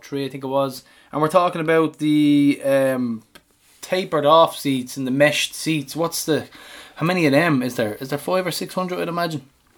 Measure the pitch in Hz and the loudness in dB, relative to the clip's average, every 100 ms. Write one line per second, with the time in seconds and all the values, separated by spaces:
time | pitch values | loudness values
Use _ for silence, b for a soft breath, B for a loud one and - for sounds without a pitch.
0 | - 139 139 139 135 135 135 127 b b | -10 -8 -6 -8 -4 -2 -2 -4 b b
1 | b 143 156 180 175 175 160 160 156 151 | b -2 2 4 2 0 0 2 2 -2
2 | 151 151 147 147 143 139 139 139 135 131 | 0 2 4 4 4 2 2 2 2 0
3 | 123 113 - - _ _ _ _ - 185 | -2 -6 -10 -20 _ _ _ _ -4 -4
4 | 190 156 143 160 160 - 143 131 123 - | -2 0 4 6 4 2 -2 -2 -4 -6
5 | 131 135 147 143 - - 160 160 139 147 | -4 4 4 4 -4 -6 -4 -4 -4 -4
6 | 165 - - 139 - B B B B - | -4 -4 -2 -2 -2 B B B B -6
7 | 160 185 156 139 170 139 123 - 107 107 | -2 2 2 4 2 0 -2 -2 -4 -4
8 | 131 143 - 185 180 156 185 - 185 180 | -8 -8 -2 -2 -2 -6 -8 -6 -6 -6
9 | 170 170 170 151 - _ _ | -6 -4 -4 -6 -10 _ _